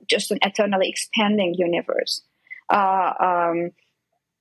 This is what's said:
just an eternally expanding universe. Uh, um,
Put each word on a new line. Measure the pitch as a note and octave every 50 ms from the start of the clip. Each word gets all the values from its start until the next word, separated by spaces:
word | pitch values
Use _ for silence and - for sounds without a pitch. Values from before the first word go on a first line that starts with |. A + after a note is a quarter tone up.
| _ -
just | - A3 G#3 -
an | G#3+ G3
eternally | - G3+ - - G#3 G3+ G3 F#3+ F#3+ -
expanding | - - - - - A#3 G#3+ G#3 G#3+ G#3+ F#3+ F3 E3+ F3+
universe. | F3+ E3+ E3+ E3 E3 - - - - - - - - _ _ _ _ - - - - -
Uh, | - G#3 G3 F#3+ F#3+ F#3+ F3+ E3+ - -
um, | F#3 F#3 F3+ F3 E3+ E3+ E3+ E3+ F3 F3 - _ _ _ _ _ _ _ _ _ _ _ _ _